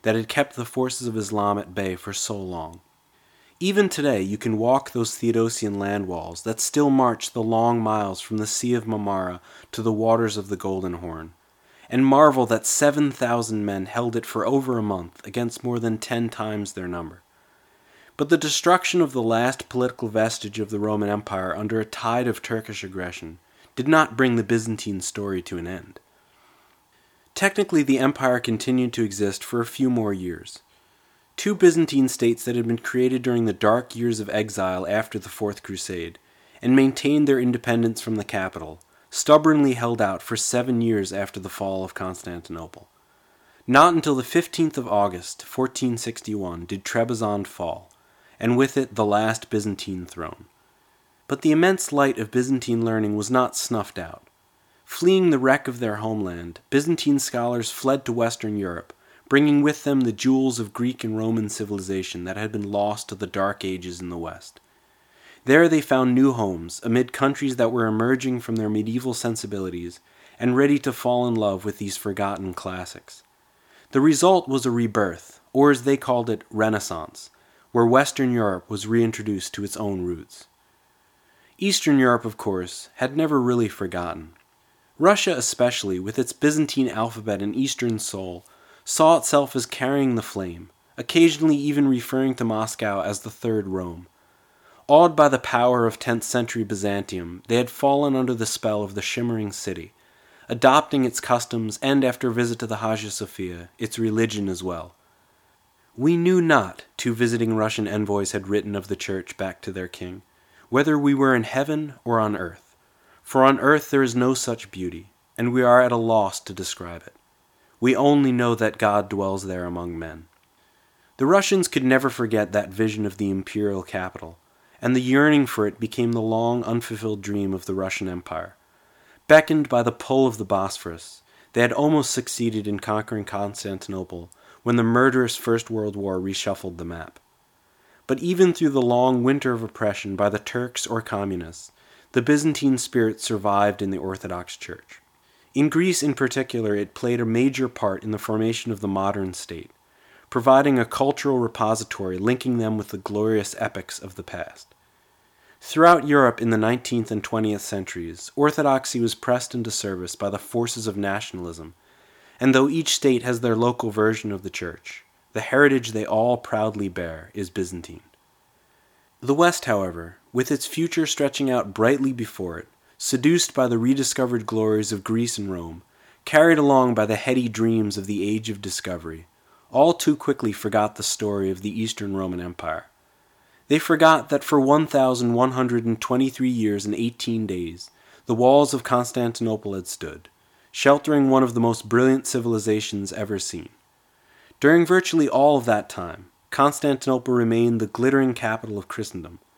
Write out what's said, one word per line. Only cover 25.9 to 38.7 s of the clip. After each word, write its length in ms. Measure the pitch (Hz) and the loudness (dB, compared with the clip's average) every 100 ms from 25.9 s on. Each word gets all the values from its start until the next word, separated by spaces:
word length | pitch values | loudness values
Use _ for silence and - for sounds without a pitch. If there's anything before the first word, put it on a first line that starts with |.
| - _ _ _ _ _ _ _ _ _ _ _ _ _ | -20 _ _ _ _ _ _ _ _ _ _ _ _ _
Technically, 480 | - 196 196 196 165 | -2 0 0 2 2
the 160 | 139 135 | 4 2
empire 420 | 135 143 131 123 | 2 0 0 0
continued 540 | 123 110 - 127 123 | -2 -2 0 0 0
to 100 | 117 | -2
exist 400 | 110 101 101 95 | -4 -2 -4 -4
for 160 | - 120 | -6 -4
a 60 | 113 | -4
few 240 | - 131 | -2 0
more 240 | 120 107 | 2 0
years. 460 | 98 90 80 - - _ _ _ _ _ _ _ - | -4 -6 -10 -14 -20 _ _ _ _ _ _ _ -6
Two 200 | 208 202 | -4 6
Byzantine 520 | 180 160 160 139 131 | 6 6 2 2 2
states 380 | - 120 117 - | 2 0 0 -2
that 100 | 120 | -2
had 120 | 113 | -2
been 100 | 117 | -2
created 460 | - 127 127 127 | -2 0 2 2
during 220 | 123 120 113 | 0 2 0
the 60 | |
dark 440 | 92 107 120 123 117 | 2 4 4 0 -4
years 240 | 120 110 | -2 -2
of 100 | 101 | -2
exile 560 | 107 107 - 95 92 90 | -4 -4 -4 -4 -2 -2
after 300 | 104 110 107 | -2 -2 -8
the 100 | 95 | -10
Fourth 360 | - 104 101 | -6 -6 -6
Crusade, 560 | - 95 - 90 82 - _ _ _ _ | -12 -10 -8 -8 -10 -14 _ _ _ _
and 140 | 120 131 | 4 6
maintained 520 | 135 131 143 151 147 | 4 2 0 2 4
their 120 | 135 | 4
independence 600 | 123 120 123 117 113 110 | 2 0 0 0 0 -2
from 180 | - 107 | -4 -6
the 60 | |
capital, 560 | 101 101 95 - 78 | -4 -6 -6 -8 -14